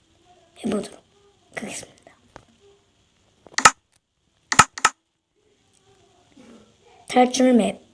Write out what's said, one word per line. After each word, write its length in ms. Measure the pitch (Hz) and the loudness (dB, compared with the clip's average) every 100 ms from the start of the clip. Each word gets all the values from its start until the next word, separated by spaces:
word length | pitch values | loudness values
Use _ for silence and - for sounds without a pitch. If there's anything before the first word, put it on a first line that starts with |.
| _ _ _ _ _ - | _ _ _ _ _ -12
해보도록 400 | 220 208 - - _ _ _ _ _ | -8 -6 -8 -18 _ _ _ _ _
하겠습니다. 640 | - 214 - - _ - _ _ - _ _ _ _ _ _ _ _ _ _ - - - - _ _ _ _ _ _ _ - - - - - _ _ _ _ _ _ _ _ _ _ _ _ _ _ 220 - _ _ _ _ - | -16 -14 -16 -18 _ -20 _ _ -20 _ _ _ _ _ _ _ _ _ _ -12 -2 -2 -2 _ _ _ _ _ _ _ 0 0 0 -6 -6 _ _ _ _ _ _ _ _ _ _ _ _ _ _ -20 -20 _ _ _ _ -4
탈출 460 | 254 247 254 254 240 | 0 2 2 2 4
맵, 260 | 196 - _ | 2 -6 _